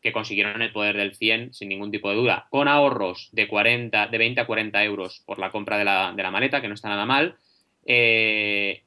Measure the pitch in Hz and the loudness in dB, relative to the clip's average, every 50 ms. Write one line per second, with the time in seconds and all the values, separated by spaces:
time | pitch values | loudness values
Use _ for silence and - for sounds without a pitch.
0 | _ 117 107 110 107 107 107 101 101 104 101 113 117 110 - 110 104 104 101 104 | _ -2 -2 -2 -6 -2 -2 0 0 0 0 -2 -4 -4 -2 -2 -2 0 0 0
1 | 101 98 95 - 110 110 110 113 120 123 - - 104 98 95 98 101 104 104 101 | -2 -4 -4 -2 0 0 0 0 -2 -8 -14 -14 -10 -10 -8 -8 -6 -6 -6 -4
2 | - 101 101 110 123 120 95 - - _ - 135 143 143 143 147 143 139 123 117 | -4 -2 0 2 2 2 0 0 -4 _ 0 2 2 4 6 6 6 4 4 0
3 | 101 90 90 - - - - 110 104 104 107 104 107 117 120 120 120 113 110 107 | -4 -4 -4 -8 -14 -6 -2 -2 -2 0 2 2 4 4 2 2 -2 -2 0 0
4 | 104 101 113 110 113 117 123 127 117 - 113 110 107 107 - 101 104 104 101 101 | 0 0 0 0 0 0 0 -2 -2 -2 -2 -2 -2 -2 0 0 0 0 0 -4
5 | 92 92 - - _ - 98 98 95 95 - 107 101 104 107 104 104 98 98 92 | -6 -8 -10 -14 _ -12 -8 -6 -6 -6 -4 -6 -4 -2 -2 0 2 2 2 2
6 | 95 90 87 95 95 92 95 101 123 139 139 139 120 104 104 110 - 107 104 101 | 0 -2 -2 -4 -6 -2 0 0 0 0 0 -2 -2 -4 -8 -8 -6 -4 -2 -2
7 | 104 117 131 139 156 175 - _ _ _ _ _ _ _ _ _ _ - 123 120 | 0 2 2 2 2 0 -4 _ _ _ _ _ _ _ _ _ _ 0 4 4
8 | 120 117 113 113 110 110 107 107 104 104 104 101 101 98 87 - _ | 6 6 4 4 4 2 2 0 0 0 0 0 -2 -2 -4 -6 _